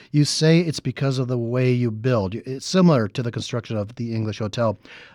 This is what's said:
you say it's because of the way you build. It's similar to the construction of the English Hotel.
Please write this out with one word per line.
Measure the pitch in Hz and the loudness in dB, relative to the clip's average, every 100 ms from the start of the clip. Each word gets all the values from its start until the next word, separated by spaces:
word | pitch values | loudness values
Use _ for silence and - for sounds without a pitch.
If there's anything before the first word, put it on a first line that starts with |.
| - | -2
you | 147 147 | 0 2
say | - 156 165 | 2 4 4
it's | 170 - | 2 -4
because | - 120 139 131 | -6 -4 -2 -2
of | 123 | -2
the | 127 | -2
way | 117 123 127 | -2 0 2
you | 123 120 | 2 0
build. | 110 120 120 95 110 | -2 0 0 0 -4
It's | - 135 - | -8 -10 -2
similar | 185 175 147 104 | 4 6 6 2
to | - | -2
the | 120 | -6
construction | 117 - 120 - 110 | -6 -6 -6 -4 -6
of | 101 - | -6 -8
the | 117 | -6
English | 113 110 104 | -4 -4 -4
Hotel. | 107 104 117 98 - - - | -6 -2 -2 -2 -10 -20 -20